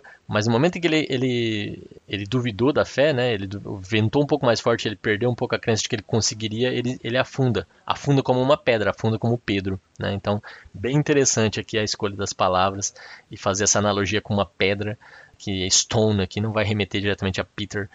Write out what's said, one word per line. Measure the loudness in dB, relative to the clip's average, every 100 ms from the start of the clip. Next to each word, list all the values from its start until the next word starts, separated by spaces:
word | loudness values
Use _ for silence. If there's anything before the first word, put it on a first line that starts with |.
| -6 -20 -4
mas | 0 2
no |
momento | 4 2 2
em |
que | 0
ele, | 0 0
ele, | 0 0 0 0 -2 -4 -8 -16 -20 -8
ele | -8 -2
duvidou | -2 -2 0 2
da | 2 0
fé, | 2 2
né, | 4 0
ele | -2 -4
du-, | -8 -10 -10
ventou | -2 2 2 2
um | 2
pouco | 2 2
mais | 2
forte, | 2 0 -2
ele | -4
perdeu | -2 0 0
um |
pouco | -2 -2 -4
a |
crença | 0 -2
de | 0
que | -6
ele |
conseguiria, | -2 0 0 -2 -6 -2 -2
ele, | 0 -4 -4
ele | -4 -2
afunda. | -2 0 0 0 -4 _
Afunda | -8 -4 2 2
como | 4 2
uma | 4 2
pedra, | 2 2 2
afunda | 0 0 0
como | 0 0
Pedro, | 0 0 0 -4 _ -8
né? | -4
Então, | -4 -2 -2 -4 -20 -20
bem | -6 0 2
interessante | 4 4 4 4 0 0
aqui | -4 -2
a |
escolha | -2 -2 -4 -4
das | -6
palavras | 0 2 4 2 0 -6 -8 -20 -20 -18
e | -6
fazer | -2 0
essa | 2 2
analogia | 2 2 0 -2
com | -2
uma | -2 -2
pedra, | 0 0 0 -4 -8 -14 -20 -20 -14
que | -6 -4 0
é |
stone | 0 2 2 2 2
aqui, | 0 -2
não | -2
vai | 0
remeter | 0 0 -2 -2
diretamente | -2 -2 -2 -4
a |
Peter, | -6 -8 -8 -6 -8